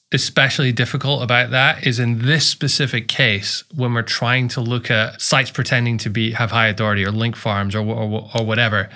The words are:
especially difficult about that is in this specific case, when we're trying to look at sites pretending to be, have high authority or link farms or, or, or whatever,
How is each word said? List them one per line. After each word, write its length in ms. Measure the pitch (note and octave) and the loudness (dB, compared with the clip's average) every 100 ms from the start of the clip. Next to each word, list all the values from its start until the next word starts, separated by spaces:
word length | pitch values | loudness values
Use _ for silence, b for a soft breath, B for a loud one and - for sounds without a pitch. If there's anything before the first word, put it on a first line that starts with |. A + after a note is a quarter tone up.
| - | -2
especially 580 | C3+ - - C3+ - C3 | -2 0 2 2 2 0
difficult 520 | A#2+ A#2+ C#3+ C3+ C#3 | 0 -2 -2 -2 -2
about 280 | A#2+ B2 B2 | 0 2 2
that 340 | C3 C#3 D#3 | 2 2 2
is 140 | C#3 A#2+ | -2 0
in 260 | A#2+ A#2 | 0 2
this 220 | B2 D#3 - | 2 2 2
specific 600 | - C#3+ - C3+ A#2+ A2 | 0 -2 0 0 -2 -4
case, 560 | - B2+ G2+ G2+ - - | 2 2 2 -2 -6 -8
when 200 | D3+ B2 | -4 -2
we're 80 | A#2 | 0
trying 440 | - - A#2+ B2 B2 | -2 -2 0 2 0
to 140 | - | -2
look 280 | A#2 A#2+ - | -2 -2 0
at 300 | A2+ A2 - | 0 0 -2
sites 300 | - C#3+ B2+ | 0 2 0
pretending 480 | - B2 B2+ A#2+ A2+ | -2 0 0 0 -2
to 100 | A#2 | -2
be, 240 | G#2 A2+ | -2 -2
have 200 | A2 A#2 | -2 -2
high 160 | A#2 A2 | 2 2
authority 360 | G#2 G#2+ G#2 | 2 0 0
or 60 | G2 | 0
link 240 | G#2+ A#2 | 0 -2
farms 400 | A2 A2+ G2+ G2 | -2 -2 -2 -2
or, 60 | G#2+ | -2
or, 500 | G#2+ A2+ G#2+ G#2+ G#2 | -2 -2 -2 -4 -4
or 140 | A#2+ A2 | -4 0
whatever, 420 | A2 A#2 G#2 G2 | 2 2 0 -2